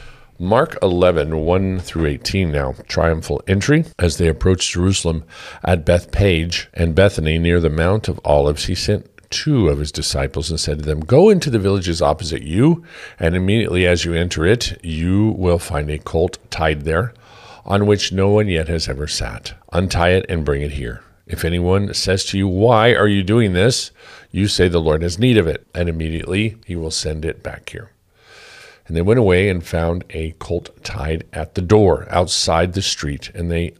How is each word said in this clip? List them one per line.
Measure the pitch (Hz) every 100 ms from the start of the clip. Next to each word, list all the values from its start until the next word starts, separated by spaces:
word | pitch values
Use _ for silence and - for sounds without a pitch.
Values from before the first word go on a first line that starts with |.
| - - - -
Mark | 90 117 165 -
eleven, | 95 87 90 82 76 78
one | 78 92 95 92
through | - 82 78
eighteen | 69 - 95 87
now, | 73 67 - -
triumphal | - 82 82 - - -
entry. | 98 120 151 160 -
As | 87 -
they | 85
approached | 76 92 90 -
Jerusalem | 87 92 95 85 80 - - - -
at | - 90
Bethpage | 78 87 - - 101 82 85 - -
and | - 85
Bethany | 78 98 - 78 82
near | 85 87
the | 82
Mount | 78 85 107 -
of | -
Olives, | - 73 71 76
he | -
sent | 90 - 104 - _ _
two | - 156 139 85
of | 71
his | 76
disciples | - 76 73 67 - 82
and | 78
said | - 76
to | 73
them, | 78
"Go | 78 127 208
into | 190 151
the | 113
villages | 98 98 87 85
opposite | 73 - 80 71
you, | 67 87 147 165 - - - -
and | 85 90
immediately | 92 113 107 90 90
as | 87 85
you |
enter | 82 90 - 82
it, | 120 - -
you | 82 78 87 95 110 98
will | 92 85
find | - 73 76
a | 76
colt | - 82 90 - _
tied | - 80 76 73
there, | 82 120 - - - - - -
on | 101
which | 104 101 -
no | 92 98
one | 104 104
yet | 82 80
has | 82 -
ever | 67 76
sat. | - - 101 - - _
Untie | 87 92 - 87
it | 92 -
and | 87 73
bring | 71
it | 73
here. | 69 67 - - _ -
If | 85
anyone | 82 87 87 95 101
says | - 95 95 -
to | 98
you, | 98
'Why | 90 113 113 117
are | - 104
you | 101
doing | 92 113 107
this?' | 87 110 - - - - - -
you | 92 101
say, | - 90
'The | 85
Lord | 80 78
has | 85 85
need | 127 110
of | 80
it,' | 71 -
and | 92 87
immediately | 80 80 80 - 95 110 -
he | -
will | 87 80
send | - 78 78 80
it | -
back | - - -
here." | - - _ _ _ _ - - - - - -
And | 80
they |
went | 92 123
away | 101 90 101
and | 90
found | 82 82 85 87 -
a | 82 80 -
colt | - 85 - -
tied | - - 76 80 -
at | 80 82
the | -
door | 87 107 98 73 -
outside | 87 85 - - 82 90
the | 90
street, | - - 73 69 -
and | - 85
they | 85 87 -